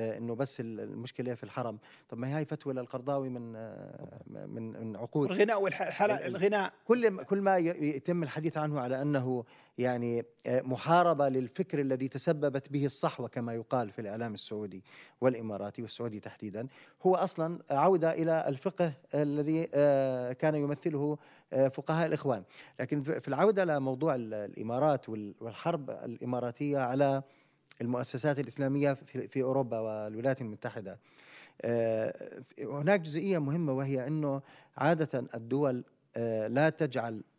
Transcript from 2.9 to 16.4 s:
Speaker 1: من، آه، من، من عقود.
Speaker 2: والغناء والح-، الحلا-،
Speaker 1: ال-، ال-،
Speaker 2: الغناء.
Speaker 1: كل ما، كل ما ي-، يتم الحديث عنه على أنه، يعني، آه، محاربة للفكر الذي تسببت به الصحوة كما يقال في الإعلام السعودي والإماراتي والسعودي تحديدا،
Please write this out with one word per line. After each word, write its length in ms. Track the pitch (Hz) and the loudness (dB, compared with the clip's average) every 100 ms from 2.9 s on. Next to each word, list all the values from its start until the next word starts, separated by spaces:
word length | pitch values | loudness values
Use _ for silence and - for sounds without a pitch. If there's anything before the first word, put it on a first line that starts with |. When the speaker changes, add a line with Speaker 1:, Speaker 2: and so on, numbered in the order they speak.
| 127 131 139 131 | -6 -2 -2 -2
Speaker 1:
من، 260 | 123 117 | -6 -10
آه، 680 | 110 110 98 - - - - - | -10 -12 -12 -14 -14 -16 -16 -14
من، 600 | 104 101 113 113 - 113 | -14 -10 -8 -8 -8 -8
من 80 | |
عقود. 340 | 98 117 151 135 | -8 -2 0 2
Speaker 2:
والغناء 320 | 190 208 208 190 | 4 4 4 0
والح-، 120 | - | -2
الحلا-، 300 | 175 180 208 202 | -4 2 2 2
Speaker 1:
ال-، 40 | |
ال-، 120 | 180 | -4
Speaker 2:
الغناء. 380 | 185 202 208 190 - | 0 2 2 -2 -2
Speaker 1:
كل 260 | - 247 220 | 0 4 4
ما، 120 | 185 | 0
كل 180 | - 196 | -2 2
ما 160 | 196 185 | 4 4
ي-، 380 | 165 175 151 | 4 0 -2
يتم 280 | 139 180 175 | -2 0 0
الحديث 340 | 151 156 156 156 | -2 -2 -2 -2
عنه 220 | 151 143 | -2 -2
على 220 | 123 131 | -2 0
أنه، 420 | 147 143 127 123 113 - _ - | 2 2 0 -2 -6 -16 _ -2
يعني، 460 | 123 123 120 117 113 _ | 0 2 0 -2 -4 _
آه، 160 | - 127 | 0 0
محاربة 680 | 131 127 143 170 170 147 139 | 0 -2 6 6 6 4 2
للفكر 500 | 131 120 - - 143 | 2 -2 -4 -2 0
الذي 280 | 139 127 131 | 0 0 -2
تسببت 640 | 135 170 156 143 135 - | -2 0 2 6 6 4
به 140 | 139 | 0
الصحوة 420 | 139 - 156 - 117 | 0 2 0 0 -4
كما 260 | 127 117 | -4 -2
يقال 380 | 117 110 127 110 | -4 0 2 2
في 100 | - | -4
الإعلام 320 | 104 110 117 | -6 -4 -4
السعودي 500 | 104 - 107 104 95 - - - _ | -6 -6 -6 -6 -10 -16 -20 -20 _
والإماراتي 600 | 131 120 110 101 101 - | 2 2 -2 -6 -6 -8
والسعودي 380 | 110 - 120 104 | -10 -6 -6 -8
تحديدا، 480 | 107 - | -12 -10